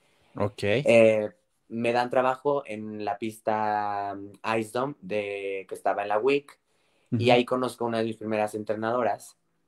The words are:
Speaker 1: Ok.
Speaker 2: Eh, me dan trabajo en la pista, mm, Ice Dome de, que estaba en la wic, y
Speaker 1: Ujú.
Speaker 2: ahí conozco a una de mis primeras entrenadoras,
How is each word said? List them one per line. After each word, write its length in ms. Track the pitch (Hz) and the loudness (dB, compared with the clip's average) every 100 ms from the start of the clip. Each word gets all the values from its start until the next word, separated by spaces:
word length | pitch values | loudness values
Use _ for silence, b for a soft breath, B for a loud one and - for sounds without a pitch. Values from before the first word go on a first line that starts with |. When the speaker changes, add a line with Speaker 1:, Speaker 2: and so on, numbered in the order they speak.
| _ _ _ - | _ _ _ -6
Speaker 1:
Ok. 280 | 104 - 101 110 | -6 -4 -2 0
Speaker 2:
Eh, 460 | 143 117 113 107 107 - _ _ - | 6 8 8 6 0 -8 _ _ -12
me 220 | 113 117 | -4 -2
dan 160 | 120 123 | 0 0
trabajo 540 | 131 127 131 143 143 - | 2 2 0 0 -2 -2
en 400 | 107 107 107 101 | -10 -8 -8 -6
la 120 | 101 | -4
pista, 960 | 113 107 - 107 107 107 104 101 101 98 | -6 -6 -2 0 0 -2 -2 -4 -6 -8
mm, 420 | 101 98 107 113 | -12 -10 -4 -2
Ice 120 | 110 | -2
Dome 220 | 123 135 147 | -4 -4 -6
de, 640 | 92 107 101 101 98 98 92 | -6 -4 -4 -4 -6 -6 -8
que 80 | 95 | -6
estaba 280 | 98 95 | -2 0
en 60 | 104 | 0
la 100 | 107 | 0
wic, 400 | 120 143 143 - _ _ _ _ - 120 | 2 0 -2 -20 _ _ _ _ -4 2
y 120 | 120 | 6
Speaker 1:
Ujú. 20 | |
Speaker 2:
ahí 140 | 123 123 | 6 4
conozco 400 | 127 127 117 117 | 0 -2 -4 -4
a 20 | |
una 100 | 113 | -2
de 60 | 113 | -2
mis 120 | 110 | -4
primeras 380 | 107 110 107 107 | -4 -2 -2 -4
entrenadoras, 840 | 107 107 113 123 113 104 - - _ _ | -6 -4 -2 0 0 -2 -8 -20 _ _